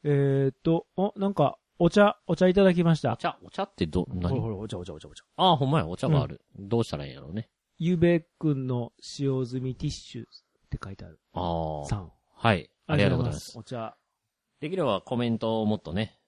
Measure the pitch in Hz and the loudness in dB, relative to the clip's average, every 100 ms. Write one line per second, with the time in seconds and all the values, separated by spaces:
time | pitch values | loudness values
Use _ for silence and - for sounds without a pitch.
0 | 147 143 139 139 135 - 165 165 - - | 2 2 2 2 0 0 0 0 -2 -4
1 | 196 202 196 196 143 - _ _ 170 208 | -4 -2 -2 2 0 0 _ _ 2 6
2 | 208 - - 170 185 185 196 175 170 160 | 4 4 -4 2 4 6 4 6 4 4
3 | 127 113 - - - - 196 - 85 90 | 2 -2 -4 -8 -14 -8 -8 -4 -2 0
4 | - 92 87 117 110 98 107 92 90 78 | -2 -4 -2 -2 -4 -6 -8 -10 -10 -14
5 | 76 - _ - 185 156 135 151 - - | -16 -20 _ 2 4 4 2 2 0 -4
6 | - 147 120 69 _ - 98 117 117 - | 2 2 0 -8 _ -16 -2 -2 0 -4
7 | 69 69 69 95 - _ _ _ 165 180 | -10 -14 -12 -10 -12 _ _ _ -2 2
8 | 175 170 - _ 156 139 127 123 117 _ | 4 2 -2 _ -2 -2 -2 -4 -6 _
9 | - - 139 131 127 127 131 123 151 - | -18 -4 -2 -2 -4 -6 -6 -6 -6 -6
10 | - 123 113 - _ _ _ - 98 98 | -12 -16 -16 -20 _ _ _ -10 -10 -14
11 | 90 78 _ - 87 82 80 76 73 104 | -18 -20 _ -6 -2 -2 -4 -6 -6 -8
12 | 85 _ _ _ 117 95 - _ - 156 | -8 _ _ _ 0 0 -2 _ -2 2
13 | 101 82 - 78 - 117 - 123 110 - | 2 2 -2 -4 -10 -18 -12 -10 -10 -14
14 | _ _ _ _ _ _ 147 190 143 95 | _ _ _ _ _ _ -8 -2 0 0
15 | - 120 120 113 113 113 107 107 76 87 | -2 -2 0 0 -2 0 0 -2 -4 -6
16 | 110 _ | -6 _